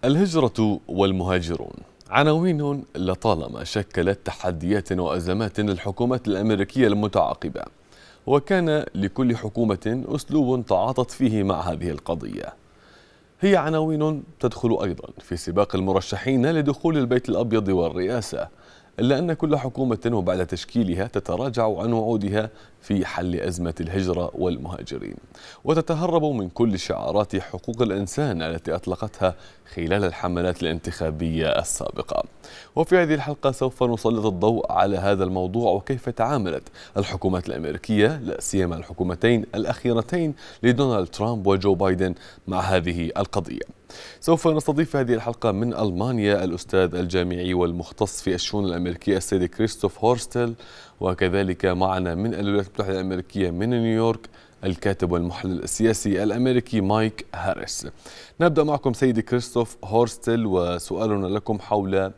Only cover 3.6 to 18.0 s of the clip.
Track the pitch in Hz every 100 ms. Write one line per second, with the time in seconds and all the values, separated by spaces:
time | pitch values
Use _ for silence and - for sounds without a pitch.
3.6 | 85 107 98 - 87 98 - - 92 85
4.6 | 85 104 - 90 87 87 85 95 110 101
5.6 | 104 92 101 95 120 123 110 95 107 104
6.6 | 98 131 117 101 104 98 80 - 80 -
7.6 | - _ _ - - - - 139 143 190
8.6 | 165 151 - - 98 - 127 117 107 113
9.6 | 113 95 107 123 - 147 - 151 127 127
10.6 | 113 92 110 127 123 - 131 107 98 85
11.6 | 90 78 85 73 - 85 53 50 - -
12.6 | _ _ - - - _ _ _ 196 190
13.6 | 147 160 160 156 151 151 - - 123 -
14.6 | 120 113 98 82 - - - 87 - 87
15.6 | 101 98 95 95 - 101 - 135 131 165
16.6 | 143 143 165 156 123 123 - 98 117 110
17.6 | 98 92 85 85